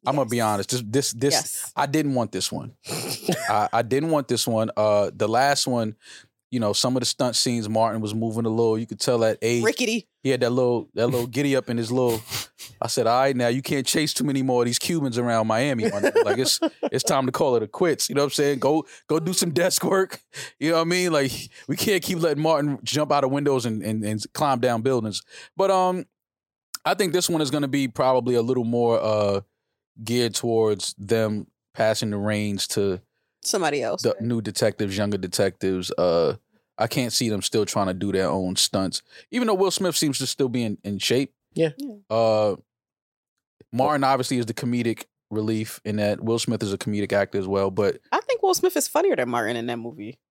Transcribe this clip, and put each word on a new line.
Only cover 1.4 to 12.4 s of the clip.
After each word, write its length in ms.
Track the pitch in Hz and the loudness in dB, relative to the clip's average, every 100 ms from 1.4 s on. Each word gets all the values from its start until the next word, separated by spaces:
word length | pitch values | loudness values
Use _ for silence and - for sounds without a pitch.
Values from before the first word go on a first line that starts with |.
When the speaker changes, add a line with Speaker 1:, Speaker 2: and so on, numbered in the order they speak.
| - - - - | 0 -8 -8 -2
Speaker 1:
I 100 | 143 | 0
didn't 300 | 147 143 131 | 2 0 0
want 160 | 113 | -2
this 200 | 92 - | -2 -4
one. 220 | 82 113 - | -6 -10 -16
Speaker 2:
<laughs> 80 | - - - - - 185 679 | -12 -8 -8 -6 -4 -2 0
Speaker 1:
I, 220 | 107 104 | 0 2
I 100 | 113 | 0
didn't 260 | 117 131 160 | 0 0 2
want 180 | 156 135 | 0 0
this 180 | 120 - | -2 0
one. 240 | 113 110 - | 0 0 2
Uh, 360 | 107 104 101 | 4 4 2
the 140 | 98 107 | 0 0
last 400 | 117 139 139 - | 2 2 2 0
one, 280 | 123 110 110 - - - _ _ | -2 -2 -6 -18 -20 -20 _ _
you 100 | 127 | -2
know, 140 | 107 | 0
some 240 | 101 131 131 | 0 0 0
of 40 | |
the 40 | 117 | -2
stunt 300 | - 127 113 | -2 -2 0
scenes, 340 | - 120 107 | 0 -2 -2
Martin 320 | 110 113 110 | 0 0 0
was 140 | 107 107 | -4 -2
moving 300 | 113 110 117 | -2 -2 -2
a 40 | |
little. 300 | 110 117 110 | 2 2 2
You 80 | 113 | -2
could 120 | 107 | -4
tell 200 | - 120 | 0 2
that 180 | 113 110 | 2 2
age. 200 | 113 120 | 0 2
Speaker 2:
Rickety. 440 | 214 226 240 220 - _ | 2 0 0 -2 -6 _
Speaker 1:
He 60 | 131 | -2
had 120 | 127 | 0
that 80 | 120 | 2
little, 400 | 123 123 120 - - | 2 2 0 -2 -2
that 120 | 117 | 0
little 200 | 131 120 | 0 -2
giddy 280 | 120 143 131 | -2 0 0
up 140 | - | 0
in 80 | 120 | -4
his 140 | 113 | -2
little. 300 | 127 123 113 110 - | 0 2 0 -4 -10